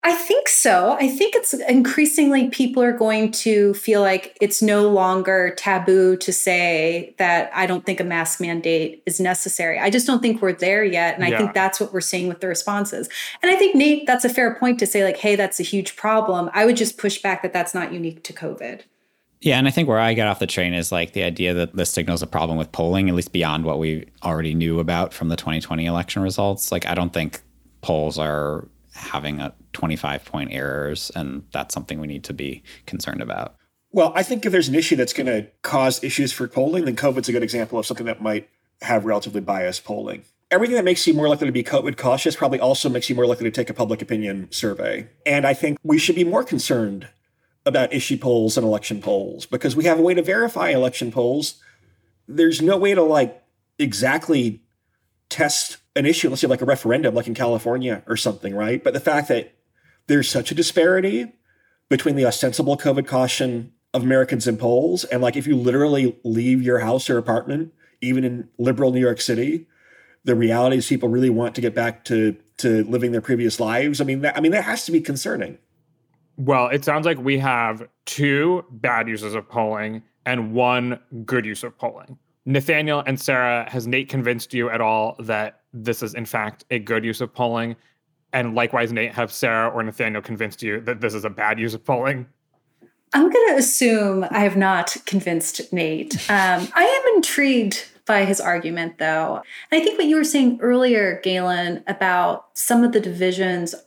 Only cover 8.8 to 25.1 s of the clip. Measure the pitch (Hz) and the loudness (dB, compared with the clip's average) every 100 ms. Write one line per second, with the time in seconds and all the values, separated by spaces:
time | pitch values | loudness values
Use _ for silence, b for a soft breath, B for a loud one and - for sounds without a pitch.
8.8 | 160 - - 170 185 180 - - 170 160 | 0 -6 -6 -2 0 0 -2 -2 -2 0
9.8 | 196 233 240 247 240 220 190 175 175 202 | 0 2 2 2 2 2 0 0 0 2
10.8 | 208 175 170 170 180 139 202 202 190 190 | 2 2 0 0 0 0 0 2 0 0
11.8 | 208 190 170 185 180 170 190 170 - 202 | -4 -4 -4 -4 -4 -4 -4 -4 -2 -2
12.8 | 202 - - B B B 359 381 392 349 | -4 -6 -8 B B B 0 4 4 6
13.8 | 294 294 - 247 247 247 240 233 247 247 | 6 4 2 2 2 2 0 2 0 2
14.8 | 202 208 196 - 214 202 190 - 175 202 | 0 2 2 2 0 2 0 -2 -2 -2
15.8 | 190 - 214 220 214 180 175 190 220 240 | -4 -4 0 2 2 0 -2 2 4 4
16.8 | 226 - 208 202 196 185 185 180 175 185 | 0 -2 -4 -2 -4 -2 -2 -2 -2 -4
17.8 | 175 175 165 160 - 165 160 131 120 - | -6 -6 -6 -8 -16 -10 -10 -8 -12 -14
18.8 | - _ _ _ _ _ 160 127 135 135 | -18 _ _ _ _ _ 2 4 2 2
19.8 | 160 110 113 113 107 95 87 - 90 87 | 2 4 4 2 2 0 -2 -2 -2 -2
20.8 | 82 90 85 - 87 82 90 87 85 92 | -2 -2 -4 -2 -4 0 0 0 -2 -2
21.8 | 87 - 85 85 - - 82 80 78 - | -2 -2 -2 -2 -2 -2 -2 -2 -4 -2
22.8 | 85 95 95 87 87 90 80 78 80 73 | 0 2 2 0 -2 -2 0 0 -2 -2
23.8 | 80 78 - _ 90 80 80 80 82 82 | -2 -4 -8 _ -4 -2 -2 -2 0 0
24.8 | 82 85 87 | 0 -2 -2